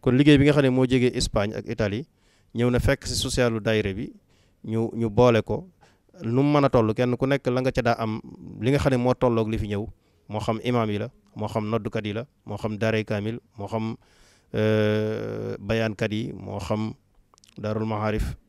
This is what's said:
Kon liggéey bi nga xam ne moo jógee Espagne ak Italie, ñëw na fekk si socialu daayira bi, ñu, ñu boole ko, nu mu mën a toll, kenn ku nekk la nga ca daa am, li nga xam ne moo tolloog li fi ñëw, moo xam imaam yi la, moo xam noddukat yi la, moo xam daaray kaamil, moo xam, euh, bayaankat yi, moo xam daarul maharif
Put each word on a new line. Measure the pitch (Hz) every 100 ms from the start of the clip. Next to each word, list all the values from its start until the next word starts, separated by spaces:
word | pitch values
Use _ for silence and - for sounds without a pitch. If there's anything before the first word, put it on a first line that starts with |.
Kon | - 123
liggéey | 143 147
bi |
nga | 143
xam | 147
ne | 135
moo | 127
jógee | 131 127 123 123
Espagne | - 110 104
ak | 107 -
Italie, | 113 107 104 - _ _ _ _
ñëw | - 123
na | 123
fekk | - 139 -
si |
socialu | 123 135 127 123 113
daayira | 107 110 101
bi, | 98 147 - _ _ _ _
ñu, | 113 110 113
ñu | 110 113
boole | 104 123 113
ko, | - 107 185 _ _ _ _ -
nu | 113 120
mu | 143 147
mën |
a | 139
toll, | 131 110
kenn | 110 123 123
ku | 135
nekk | 139 -
la | 123
nga | 131
ca | 127
daa | 117 117
am, | 113 107 - - - -
li | 107
nga | 139
xam | 147
ne | 131
moo | 123
tolloog | 123 127 117 110
li | 110
fi | 107
ñëw, | 101 110 - _ _ _
moo | 104
xam | 104 113
imaam | 123 123 110
yi | 104
la, | 110 _ _ -
moo | 107
xam | 113 107
noddukat | 113 101 113
yi | 107
la, | 104 123 _
moo | - 104
xam | 113 107
daaray | 110 110
kaamil, | 104 107 104 120 _ -
moo | 101
xam, | 113 110 110 _ _ _ _ _
euh, | - 107 107 107 107 107 110 107 107 107 107
bayaankat | 101 113 113 104 110
yi, | 107 117
moo | 98 95 101
xam | 98 107 110 - _ _ _ _ _ -
daarul | 104 107 110
maharif | 107 107 107 - -